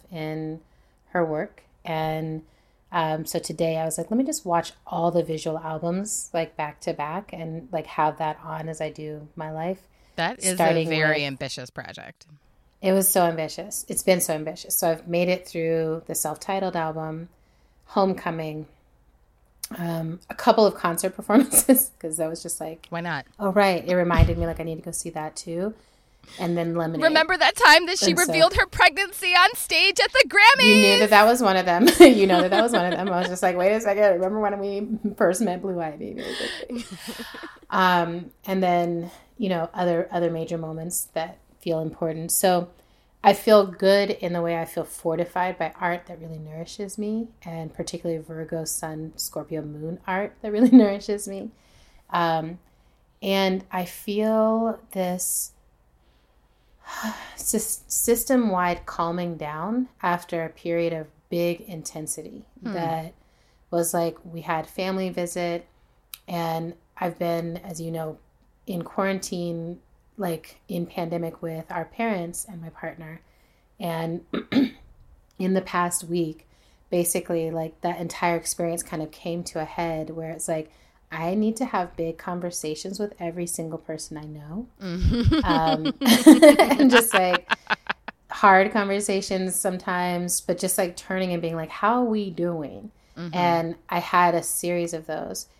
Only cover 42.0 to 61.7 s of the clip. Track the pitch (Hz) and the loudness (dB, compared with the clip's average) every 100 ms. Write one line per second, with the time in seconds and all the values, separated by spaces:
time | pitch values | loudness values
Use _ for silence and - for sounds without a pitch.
42 | 165 160 165 - 190 180 175 - _ _ | -6 -6 -4 0 2 2 0 -12 _ _
43 | _ _ 202 202 - 214 196 175 190 202 | _ _ 4 4 6 6 6 2 4 4
44 | 202 - 180 175 170 165 165 - - - | 2 -2 -4 -2 -2 -2 -4 -6 -8 -6
45 | 170 160 170 185 180 180 160 - 180 175 | -4 -2 -2 -2 -4 -4 -6 -4 -4 -4
46 | - 170 165 160 156 156 165 - 196 208 | -8 -16 -14 -14 -14 -12 -14 -10 -10 -8
47 | 208 220 226 - 170 165 160 - 170 170 | -6 -6 -8 -12 -12 -10 -10 -10 -10 -6
48 | 170 165 156 160 160 165 156 - 160 156 | -6 -6 -8 -12 -8 -6 -6 -8 -8 -10
49 | 160 - - 156 147 160 151 151 160 180 | -12 -10 -10 -10 -8 -8 -8 -10 -10 -10
50 | - 190 202 - 220 208 247 254 208 202 | -6 -4 -4 -8 -6 2 10 10 10 4
51 | 208 202 202 196 214 - _ _ _ - | -4 -6 -6 -10 -12 -16 _ _ _ -20
52 | _ 180 170 160 160 175 _ _ _ _ | _ 0 2 2 -2 -8 _ _ _ _
53 | _ _ 190 196 190 190 190 185 180 - | _ _ 0 2 2 0 -4 -6 -6 -8
54 | - 208 220 220 220 220 226 214 - 190 | -6 -2 2 2 2 2 0 -4 -8 -4
55 | 180 185 - - - - _ _ _ _ | -4 -4 -4 -6 -8 -12 _ _ _ _
56 | _ _ _ _ _ _ _ _ - - | _ _ _ _ _ _ _ _ -16 -10
57 | 220 214 - - - 226 - - - - | -8 -10 -14 -8 -4 -2 -4 -8 -6 -4
58 | - 247 - 254 226 180 175 175 - - | 0 0 2 2 2 2 0 -2 -6 -4
59 | 170 175 175 160 151 151 185 240 254 _ | -4 -2 -6 -6 -10 -8 -4 -4 -4 _
60 | 185 175 - 170 160 - 170 170 170 165 | -2 -2 -4 -6 -6 -8 -4 0 0 -4
61 | 156 _ _ 175 175 170 - | -10 _ _ -2 -2 -4 -8